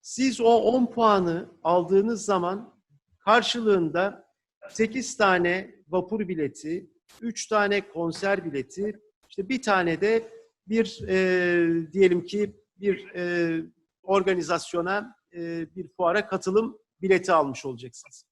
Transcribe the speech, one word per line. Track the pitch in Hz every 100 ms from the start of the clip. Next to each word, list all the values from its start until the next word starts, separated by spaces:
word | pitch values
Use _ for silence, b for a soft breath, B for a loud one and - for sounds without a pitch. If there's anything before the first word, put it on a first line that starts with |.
Siz | - - 262 220
o | 226
on | 233 208 254 247
puanı | - 220 202 175 165 - _
aldığınız | 160 180 170 196 214 220
zaman | 196 190 175 196 240 _ _ _ _ _
karşılığında | - 233 226 240 220 190 165 165 196 - _ _ _ _ -
sekiz | - 220 240 226 -
tane | 202 185 175 185 196 - _
vapur | 180 180 214 185
bileti, | 165 143 - 151 175 - _ _ -
üç | 233 220 -
tane | 214 202 202 196
konser | 165 170 165 196 196
bileti, | 170 139 131 - 208 208 _ _ _
işte | - 190
bir | 262
tane | - 196 170 160
de | 202 226 226 - _ _ -
bir, | 220 220 - -
e, | 190 185 185 175 175 170 165 160
diyelim | 180 185 175
ki | 165 202 208 - _ _
bir, | 202 180 -
e, | 175 175 175 170 165 160 _ _ _
organizasyona, | - 196 190 185 156 170 - 175 175 202 233 _ _
e, | 175 170 165 160 185
bir | 175 -
fuara | 175 196 208
katılım | 190 190 196 226 - _ _
bileti | 190 185 185
almış | 165 139 123
olacaksınız. | 139 120 123 - - - _